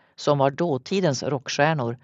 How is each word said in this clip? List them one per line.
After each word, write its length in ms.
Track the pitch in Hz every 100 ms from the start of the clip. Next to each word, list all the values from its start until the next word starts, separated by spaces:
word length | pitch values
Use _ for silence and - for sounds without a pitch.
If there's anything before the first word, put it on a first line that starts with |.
| _ -
som 220 | - 143
var 120 | 135
dåtidens 720 | 139 170 131 - 190 180 127
rockstjärnor 760 | - 143 - - 151 156 117 117